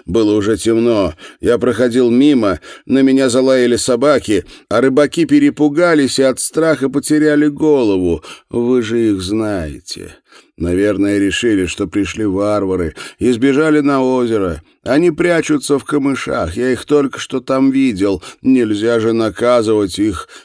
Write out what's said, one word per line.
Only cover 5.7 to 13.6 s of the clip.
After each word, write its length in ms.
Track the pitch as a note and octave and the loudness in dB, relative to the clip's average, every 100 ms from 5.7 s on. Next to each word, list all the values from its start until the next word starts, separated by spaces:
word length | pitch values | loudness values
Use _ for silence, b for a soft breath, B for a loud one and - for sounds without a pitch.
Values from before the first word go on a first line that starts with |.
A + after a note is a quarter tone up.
| C#3+ F3 D#3 C3 - | 2 2 2 2 2
и 60 | |
от 160 | C3+ A#2+ | 0 0
страха 480 | - - D#3+ C3+ C3 | -4 -2 0 0 -2
потеряли 580 | C3+ C3 D3+ D3+ D3 D3+ | -4 0 0 2 2 0
голову. 800 | C#3+ D#3 C#3+ A2+ F#2+ F2+ D#2+ B B _ | 0 0 2 2 0 0 -2 B B _
Вы 320 | A#2+ A#2+ B2+ | -4 0 0
же 300 | A2 A#2 A2+ | 0 0 0
их 100 | G2 | -2
знаете. 920 | F#2 A2 G#2+ G2+ D#2 C2+ - - G1+ - b b b - | -4 -4 -4 -6 -8 -12 -16 -16 -16 -20 b b b -8
Наверное, 640 | E2+ F2+ G#2 F#2 G2+ G2+ | -2 0 0 0 0 0
решили, 480 | G2 F2+ A#2 G2+ F2 | 0 0 0 0 -2
что 200 | - F#2+ | -6 -4
пришли 380 | G#2 F#2+ A2+ | -4 -4 -4
варвары, 720 | G#2+ F#2+ G#2 G#2 F#2+ F#2 E2 B B B | -4 -2 -2 -2 -2 -4 -4 B B B
и 100 | A#2+ | -2
сбежали 500 | A#2 C3+ C3+ | 2 0 2